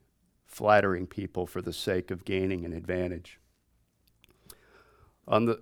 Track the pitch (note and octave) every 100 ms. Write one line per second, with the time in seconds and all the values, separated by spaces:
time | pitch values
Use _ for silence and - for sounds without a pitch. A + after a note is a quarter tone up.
0 | _ _ _ _ _ - G#2+ G#2+ G2+ F2+
1 | F#2 - F#2+ F#2 F2 F#2 F#2 - - F#2
2 | F2 F#2+ - F#2+ F#2+ F#2 E2+ E2 E2+ F2+
3 | F2+ F2 - - _ _ _ _ _ _
4 | _ _ _ _ - - _ - _ _
5 | - _ - G#2+ A#2 A#2